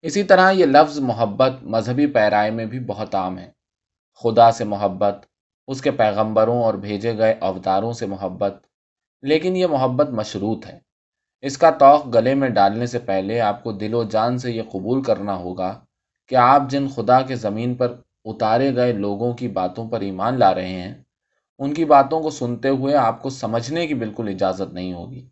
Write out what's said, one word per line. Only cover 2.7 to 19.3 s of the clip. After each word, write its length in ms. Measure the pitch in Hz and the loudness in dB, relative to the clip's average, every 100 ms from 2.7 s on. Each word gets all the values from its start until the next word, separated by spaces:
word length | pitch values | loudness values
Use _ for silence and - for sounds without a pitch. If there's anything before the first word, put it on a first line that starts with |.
| 127 | -8
بہت 340 | 117 101 110 | -8 -8 -6
عام 240 | 98 92 92 | -4 -4 -8
ہے۔ 120 | 87 _ _ _ _ _ _ _ | -14 _ _ _ _ _ _ _
خدا 280 | 117 110 117 | 0 6 6
سے 140 | 113 | 6
محبت، 600 | 107 101 101 92 101 101 _ _ _ _ - | -4 -2 -4 0 -2 -4 _ _ _ _ -12
اس 160 | 131 | -4
کے 80 | 143 | -4
پیغمبروں 720 | 123 107 101 110 107 110 120 | 2 0 2 0 2 2 2
اور 120 | 113 | 0
بھیجے 440 | 101 101 101 113 110 | -2 -6 -4 -4 0
گئے 160 | 110 110 | 0 2
اوتاروں 520 | 95 92 92 95 113 | -2 -4 -2 -2 -2
سے 140 | 117 104 | -6 -8
محبت، 600 | 98 98 90 101 - _ _ _ _ _ _ | -6 -8 -4 -6 -6 _ _ _ _ _ _
لیکن 340 | 135 156 180 185 | -2 0 0 0
یہ 100 | 180 | 0
محبت 440 | 143 131 123 143 | 2 0 0 0
مشروط 560 | 113 104 98 101 110 - | -2 -6 -4 -4 -4 -8
ہے۔ 120 | - _ _ _ _ _ _ | -20 _ _ _ _ _ _
اس 180 | 135 131 | -10 4
کا 120 | 165 | 4
توق 440 | 156 139 147 139 | 8 8 8 4
گلے 200 | 117 120 | 2 2
میں 140 | 139 135 | 0 0
ڈالنے 380 | 104 98 107 120 | 4 2 2 -4
سے 120 | 120 | -6
پہلے 420 | - 98 95 117 | -4 -4 -2 -2
آپ 240 | 107 104 | -2 -2
کو 80 | 117 | -8
دل 220 | 98 104 | -8 -4
و 80 | 117 | -2
جان 360 | 110 107 117 123 | -2 0 0 -2
سے 140 | 123 | -6
یہ 100 | 113 110 | -8 -8
قبول 300 | 95 98 131 | -8 -2 -2
کرنا 340 | 135 101 101 95 | 0 -2 -2 -6
ہوگا 480 | 90 92 92 107 _ _ _ _ _ | -8 -6 -6 -8 _ _ _ _ _
کہ 60 | |
آپ 280 | 127 123 143 131 | 4 6 6 2
جن 200 | 139 135 | -4 -4
خدا 340 | 131 110 127 | -4 2 2
کے 140 | 131 127 | 2 -4
زمین 380 | 107 107 120 | -4 -4 -4
پر 220 | 123 123 123 _ _ | -2 -4 -4 _ _
اتارے 520 | 110 107 110 120 135 123 | -16 -4 0 2 0 0
گئے 160 | 123 | 0
لوگوں 400 | 107 101 101 120 | 0 -4 -2 -4